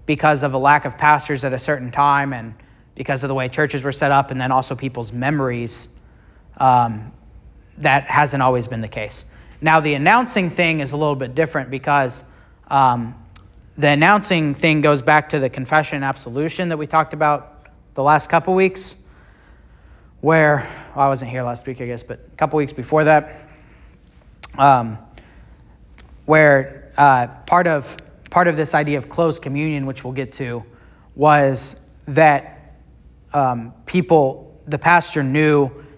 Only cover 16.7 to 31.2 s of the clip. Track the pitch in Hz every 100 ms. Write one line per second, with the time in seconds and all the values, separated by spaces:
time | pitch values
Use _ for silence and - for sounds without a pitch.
16.7 | 156 151 160 156 151 151 147 - - -
17.7 | _ _ - 139 151 - 165 175 185 190
18.7 | 190 - - _ _ _ _ _ _ _
19.7 | _ _ - _ _ 147 160 151 147 -
20.7 | - - - 139 135 123 127 120 120 -
21.7 | 123 120 117 - 123 - - 151 151 139
22.7 | - 117 156 151 151 147 - - - -
23.7 | - - _ _ _ _ _ - - 139
24.7 | 131 113 110 - - - - - - -
25.7 | _ - - - - - 156 151 139 120
26.7 | - - - 143 127 120 - - 175 175
27.7 | 151 131 - - - - 175 175 156 151
28.7 | 151 151 143 - - 165 - 139 139 156
29.7 | 143 135 127 127 131 127 - 127 117 -
30.7 | - - _ _ -